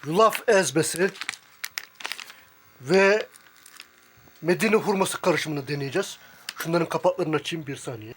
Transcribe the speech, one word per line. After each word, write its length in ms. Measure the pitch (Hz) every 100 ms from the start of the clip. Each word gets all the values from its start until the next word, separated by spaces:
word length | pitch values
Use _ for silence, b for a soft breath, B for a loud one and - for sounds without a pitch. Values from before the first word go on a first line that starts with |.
| 139
yulaf 440 | 175 220 208 -
ezmesi 640 | 190 165 135 156 - 185 190 - - _ _ - - - _ - - B B B B _ _
ve 460 | 127 185 196 214 - - - _ - - - _ _ _ - _
Medine 340 | 156 175 208 214
hurması 460 | 185 196 190 -
karışımını 460 | - 156 151 147 131
deneyeceğiz. 500 | 143 139 143 196 - B B B -
Şunların 320 | 165 170 165
kapaklarını 460 | 160 185 180 165 151
açayım 320 | - 165 143
bir 80 | 131
saniye. 380 | - 117 107